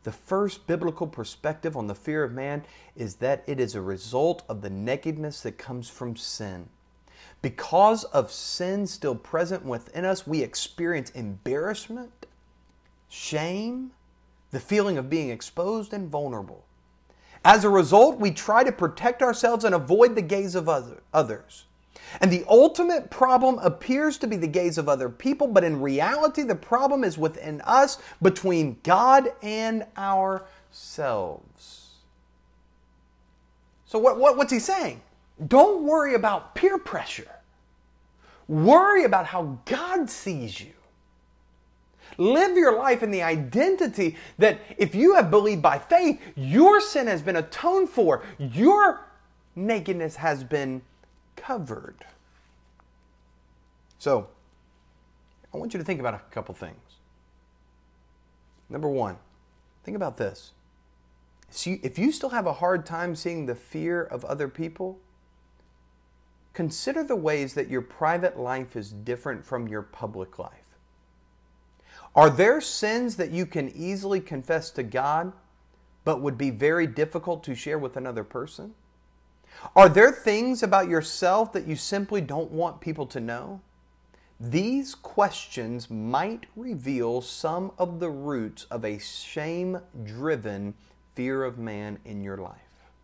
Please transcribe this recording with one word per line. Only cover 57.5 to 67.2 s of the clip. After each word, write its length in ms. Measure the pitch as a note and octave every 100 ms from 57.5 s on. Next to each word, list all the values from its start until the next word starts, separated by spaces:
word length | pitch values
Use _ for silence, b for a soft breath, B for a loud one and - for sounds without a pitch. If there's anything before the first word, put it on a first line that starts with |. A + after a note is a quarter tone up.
| _ _ _ _ _ _ _ _ _ _ _ _
Number 200 | C#3 D3+
one, 280 | C3+ G#2+ F2+ _ _ _ _ _ _
think 120 | - G3+
about 200 | E3 A#2+
this. 360 | G#2 - - _ _ _ _ _ _ _ _ _ _
See, 280 | - F3 F#3
if 160 | - -
you 120 | B3
still 200 | D#4 C4
have 160 | A#3+ F3
a 60 |
hard 300 | C#3 F3+ F3+
time 300 | D3+ E3 F3
seeing 320 | D#3+ E3+ E3+ C3+
the 80 |
fear 480 | A#2+ - D#3 E3 F3
of 220 | E3 B2+
other 240 | C3+ D3+ C#3
people, 500 | C#3 E3 D#3+ F#3 F#3+ _ _ _ _ _ _ _ _ _ _ _ _ _ _ _
consider 520 | - E3 D#3+ - D4+
the 120 | C#4+
ways 380 | A3+